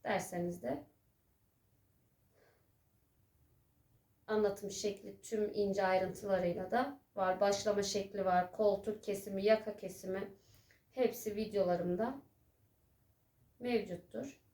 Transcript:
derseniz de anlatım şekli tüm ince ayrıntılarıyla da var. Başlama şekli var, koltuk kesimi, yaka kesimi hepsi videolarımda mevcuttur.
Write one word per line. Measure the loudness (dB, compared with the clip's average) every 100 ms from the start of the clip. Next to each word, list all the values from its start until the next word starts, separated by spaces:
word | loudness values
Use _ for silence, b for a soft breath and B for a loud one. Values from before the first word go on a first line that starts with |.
derseniz | -2 -2 -2 -4 -4 -4
de | -6 -6 -8 _ _ _ _ _ _ _ _ _ _ _ _ _ _ b b b b _ _ _ _ _ _ _ _ _ _ _ _ _ _ _ -2
anlatım | 2 2 0 -8
şekli | -4 -4 -4 -12 -16
tüm | -6 -2 -2
ince | 0 0 2
ayrıntılarıyla | 2 2 2 -4 0 2 2 -2 0
da | 0 0 -4 _ 0
var. | 0 4
Başlama | 4 4 2 2
şekli | 2 -2 -2 -2 4
var, | 4 2
koltuk | 2 4 4 -2 -6
kesimi, | -4 -6 -4 0 4
yaka | 4 2 -8
kesimi | -10 -10 -6 -6 -6 -12 b b b b _
hepsi | 0 0 0 -6 -4
videolarımda | -2 2 2 2 0 0 -2 -4 -14 _ _ _ _ _ _ _ _ _ _ _ _ _
mevcuttur. | 0 0 0 -10 -8 -10 -10 -12 _